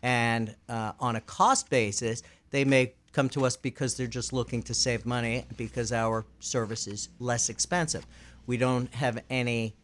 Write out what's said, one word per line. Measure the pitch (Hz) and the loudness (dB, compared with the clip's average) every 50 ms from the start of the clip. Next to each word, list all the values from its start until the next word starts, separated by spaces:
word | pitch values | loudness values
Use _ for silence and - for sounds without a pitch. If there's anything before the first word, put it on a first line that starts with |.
And, | - 123 123 120 117 117 117 117 113 110 - _ _ - | 0 2 2 2 2 2 2 0 -2 -4 -6 _ _ -8
uh, | 120 113 110 107 - - | -6 -6 -4 -6 -6 -4
on | 131 123 113 | -2 -2 -2
a | 110 | -2
cost | - - - - 185 233 269 - - - | -6 -8 2 4 6 6 6 4 2 2
basis, | 147 127 113 104 98 - 123 113 113 113 - - - _ _ _ | 2 2 2 2 0 -2 -2 -2 -4 -4 -8 -16 -20 _ _ _
they | - 143 135 | 0 2 4
may | 135 135 131 127 123 - _ _ _ | 6 6 6 6 4 -2 _ _ _
come | - - 135 131 | 0 0 0 2
to | - 143 135 | 2 2 0
us | 127 - | 0 0
because | - - 127 - - 139 127 - | 0 -4 -6 -4 -2 -4 -4 -2
they're | - 127 | -4 -4
just | 120 117 123 113 - | -4 -4 -6 -6 -2
looking | - 127 117 - - 117 - | -2 -2 -2 -2 -2 -6 -4
to | - 117 | -4 -2
save | - - 131 120 113 110 | 0 2 2 2 0 -2
money | 120 123 123 117 117 113 127 - - 113 | -2 -2 0 0 0 -2 -2 -4 -8 -10
because | - 120 110 - 127 120 101 | -8 -8 -6 -4 -4 -2 -2
our | 120 113 113 113 113 110 110 - - - | 0 0 0 2 0 -2 -4 -6 -16 -12
service | - - - 127 113 101 113 110 - | -10 -4 -2 -2 -2 -2 -4 -6 -6
is | 101 101 104 - - - - | -8 -6 -8 -10 -12 -12 -8
less | 123 120 120 117 - - | -4 -2 0 0 0 -2
expensive. | 110 - - - 180 180 165 156 - 90 - - - - - - - - - | 0 -2 -2 0 0 0 0 0 -2 -6 -6 -10 -20 -20 -20 -20 -20 -16 -6
We | - 123 113 | -4 0 2
don't | 127 127 127 123 123 123 - | 2 2 2 2 -2 -4 -4
have | 120 139 127 113 123 - - | -2 0 0 0 -2 -6 -4
any | 131 127 123 120 117 117 113 110 110 _ | -2 -2 0 0 0 0 -2 -4 -6 _